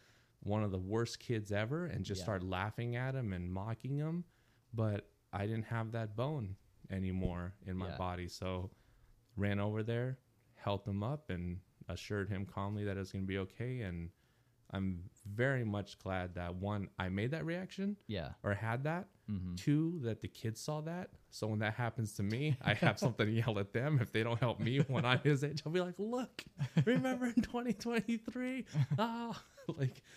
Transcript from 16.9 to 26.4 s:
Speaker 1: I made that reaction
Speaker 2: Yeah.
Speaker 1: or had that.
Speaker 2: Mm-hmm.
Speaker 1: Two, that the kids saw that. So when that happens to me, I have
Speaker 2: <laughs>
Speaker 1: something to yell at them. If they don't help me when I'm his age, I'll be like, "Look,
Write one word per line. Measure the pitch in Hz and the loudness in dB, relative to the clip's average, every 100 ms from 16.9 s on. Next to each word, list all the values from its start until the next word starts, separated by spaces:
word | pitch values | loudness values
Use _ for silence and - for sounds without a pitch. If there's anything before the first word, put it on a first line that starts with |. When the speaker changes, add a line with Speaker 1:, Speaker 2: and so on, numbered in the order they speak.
| - | -4
Speaker 1:
I | 92 | -2
made | 95 117 | 0 0
that | 160 | -2
reaction | 156 170 185 - 196 208 - | -4 -4 -6 -4 -4 -4 -4
Speaker 2:
Yeah. | 101 69 - | -4 -4 -4
Speaker 1:
or | - | -2
had | 101 110 120 | 0 0 -2
that. | 143 170 190 _ - | -2 -4 -6 _ -6
Speaker 2:
Mm-hmm. | 101 92 90 | -4 -4 -2
Speaker 1:
Two, | - 147 160 175 | 2 4 2 0
that | 117 110 | -2 -4
the | - | -6
kids | - 110 113 | -6 -6 -4
saw | - 151 | -4 -4
that. | 156 175 190 - - | -4 -6 -8 -14 -20
So | - 110 | -4 -2
when | 107 | 2
that | 107 | 2
happens | 110 120 - 110 | 2 0 0 -2
to | - | 0
me, | 101 113 151 127 | 0 2 2 2
I | - | 2
have | 104 120 104 | 4 4 4
Speaker 2:
<laughs> | |
Speaker 1:
something | 131 110 107 | 2 4 4
to | |
yell | 113 117 104 | 4 4 2
at | 98 | 0
them. | 117 139 147 | 0 4 4
If | 110 | 4
they | 110 | 2
don't | 113 117 | 2 2
help | 123 101 | 2 2
me | 110 135 | 4 4
when | - 123 | 4 4
I'm | 120 123 | 4 6
his | - 143 | 6 4
age, | 143 160 156 | 2 -2 0
I'll | |
be | 175 | 0
like, | 180 180 | 0 -2
"Look, | 214 247 240 - | -2 -2 -4 -8